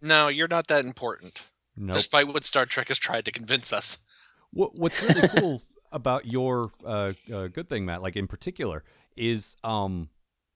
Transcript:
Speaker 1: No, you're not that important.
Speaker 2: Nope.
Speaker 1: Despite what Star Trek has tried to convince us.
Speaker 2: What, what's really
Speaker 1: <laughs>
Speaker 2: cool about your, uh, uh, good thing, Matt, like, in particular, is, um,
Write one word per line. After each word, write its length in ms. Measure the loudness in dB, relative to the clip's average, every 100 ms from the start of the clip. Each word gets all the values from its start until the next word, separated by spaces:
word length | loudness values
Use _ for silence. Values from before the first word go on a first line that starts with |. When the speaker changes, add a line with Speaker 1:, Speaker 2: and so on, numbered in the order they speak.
Speaker 1:
No, 260 | 2 4 4
you're 200 | 2 0
not 180 | 0 2
that 180 | 2
important. 600 | 0 -4 -8 -8 -12 -18 -20 _ _ -10
Speaker 2:
Nope. 180 | -2 2
Speaker 1:
Despite 300 | 6 6 4
what 180 | 0
Star 220 | 0 2 2
Trek 220 | 0 -2
has 100 | -2
tried 260 | 0 -2 -4
to 40 |
convince 420 | -8 -2 -2 0
us. 260 | -2 -2 -4 _ _ _ _ _
Speaker 2:
What, 240 | -2 -2 0
what's 220 | -2 2
really 280 | 4 6 6
Speaker 1:
<laughs> 80 | 4
Speaker 2:
cool 220 | 2 -2 -8 _ _
about 340 | -4 -2 -2 -2
your, 380 | -2 0 0 -2 -8
uh, 280 | -6 -2 -2 -6 -10
uh, 140 | -8 -8
good 220 | -10 -8
thing, 180 | -6 -4
Matt, 160 | -6
like, 140 | -6 -4
in 100 | -4
particular, 560 | -6 -10 -6 -6 -6 -12 _ _ -4
is, 380 | -2 -2 -6 -10
um, 460 | -4 -2 -2 -4 -8 _ _ _ _